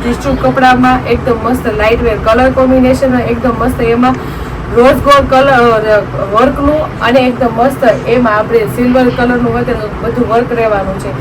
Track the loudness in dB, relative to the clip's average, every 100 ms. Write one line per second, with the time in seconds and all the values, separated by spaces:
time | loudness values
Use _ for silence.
0 | -4 -4 -4 -2 0 2 2 4 2 0
1 | 0 -2 -2 -2 -2 -2 -2 -2 0 0
2 | 0 -2 0 2 2 2 2 4 2 2
3 | 0 0 -2 -2 -2 -2 -2 -2 0 2
4 | 2 0 -6 -8 -8 -8 -4 2 2 2
5 | 4 2 4 2 4 4 4 2 2 0
6 | 0 -6 -2 2 2 2 0 0 -4 -4
7 | 0 2 2 0 -4 0 -2 0 0 0
8 | 0 0 2 0 0 0 0 -2 0 2
9 | 2 0 0 0 0 -2 -2 -4 -6 -6
10 | -6 -4 0 0 0 -2 0 -2 -4 -6
11 | -8 -8